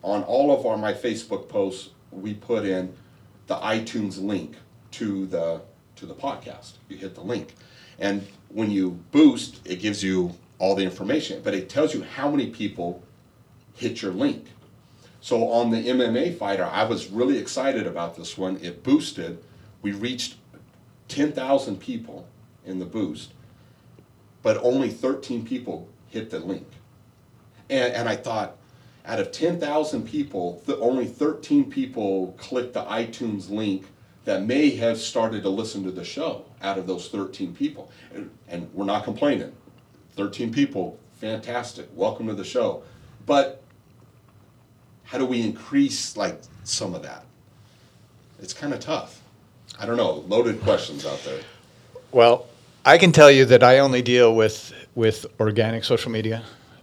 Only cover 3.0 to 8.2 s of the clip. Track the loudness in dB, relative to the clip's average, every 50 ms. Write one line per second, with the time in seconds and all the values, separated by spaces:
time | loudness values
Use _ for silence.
3 | -20 -20 -20 -20 -20 -20 -20 -16 -8 -8 -6 -6 -4 -4 -4 -4 -4 -6 -6 -4
4 | -4 -6 -6 -6 -6 -4 -4 -6 -6 -10 -16 -20 -20 _ -20 -20 -20 -20 -10 -8
5 | -6 -4 -4 -4 -4 -4 -4 -4 -2 -4 -4 -6 -10 -16 -20 _ _ _ _ -20
6 | -18 -18 -14 -8 -8 -8 -8 -8 -12 -16 -18 -18 -20 -20 -20 -20 -20 -20 -16 -14
7 | -14 -14 -14 -12 -8 -8 -8 -8 -8 -12 -18 -20 -20 -20 -20 -20 -20 -20 -10 -6
8 | -4 -4 -4 -4